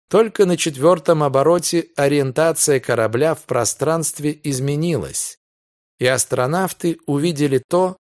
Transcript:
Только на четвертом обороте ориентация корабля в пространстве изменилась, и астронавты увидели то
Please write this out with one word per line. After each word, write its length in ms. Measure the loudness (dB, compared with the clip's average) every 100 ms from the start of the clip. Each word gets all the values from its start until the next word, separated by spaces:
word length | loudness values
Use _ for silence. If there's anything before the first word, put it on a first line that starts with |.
| _
Только 360 | 0 2 2 2
на 120 | 2
четвертом 680 | -2 0 2 2 2 2
обороте 680 | 2 2 4 2 0 -2 -4 -2
ориентация 840 | 0 2 0 0 0 2 0 0
корабля 560 | 0 0 0 0 0 -2
в 80 |
пространстве 960 | -4 -2 -2 -2 -2 -2 -4 -4 -6 -6
изменилась, 960 | -6 -4 -4 -2 -2 -2 -4 -8 -10 -12 _ _ _ _ _ _
и 80 | 0
астронавты 920 | 0 0 -2 0 0 -2 -4 -4 -4 -4
увидели 560 | -2 -2 0 0 0 0
то 300 | 0 0 -4